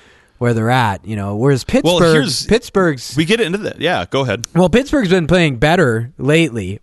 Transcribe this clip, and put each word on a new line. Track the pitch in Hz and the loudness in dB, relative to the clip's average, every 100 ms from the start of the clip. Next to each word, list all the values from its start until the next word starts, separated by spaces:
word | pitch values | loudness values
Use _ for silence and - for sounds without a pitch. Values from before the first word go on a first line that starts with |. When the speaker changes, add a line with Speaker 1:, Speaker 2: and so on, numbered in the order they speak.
| _ _ _ - | _ _ _ -4
Speaker 1:
where | 120 | -2
they're | 113 110 | 0 0
at, | 127 113 95 101 | 0 0 -2 -8
you | 107 | -8
know. | 101 104 | -6 -2
Whereas | 135 135 - | 0 0 0
Speaker 2:
Well, | 254 | 0
Speaker 1:
Pittsburgh, | 156 180 170 | 2 4 4
Speaker 2:
here's | 156 160 120 - | 4 2 -4 0
Speaker 1:
Pittsburgh's | 220 - 202 180 135 - 131 | -2 0 0 0 -2 -6 -2
Speaker 2:
we | 165 | 0
get | 226 | 0
into | 175 196 | 0 -4
that. | 180 - | -6 -4
Yeah, | 156 135 - | -2 -2 -2
go | 131 | -2
ahead. | 131 98 - | -2 -4 -2
Speaker 1:
Well, | 165 180 | 0 2
Pittsburgh's | 220 277 294 190 | 2 0 0 0
been | 185 147 | 0 2
playing | 180 165 123 | 2 2 0
better | 147 180 139 113 120 - | 0 2 2 0 -4 -6
lately, | 131 165 160 113 92 104 | 0 2 2 -2 -8 -8